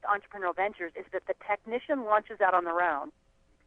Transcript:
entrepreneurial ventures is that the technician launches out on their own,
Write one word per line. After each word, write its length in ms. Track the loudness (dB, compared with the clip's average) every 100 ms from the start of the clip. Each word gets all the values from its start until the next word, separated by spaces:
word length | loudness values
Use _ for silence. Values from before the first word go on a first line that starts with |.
entrepreneurial 500 | 0 -2 -2 -6 -4
ventures 380 | 0 -2 -4 -10
is 120 | -10 -8
that 140 | -6 -4
the 80 | -6 -4
technician 580 | -4 -4 -4 -2 -2
launches 360 | 2 2 2 0
out 140 | 4
on 100 | 4
their 180 | 2 2
own, 300 | 2 0 -4 -14 _ _ _ _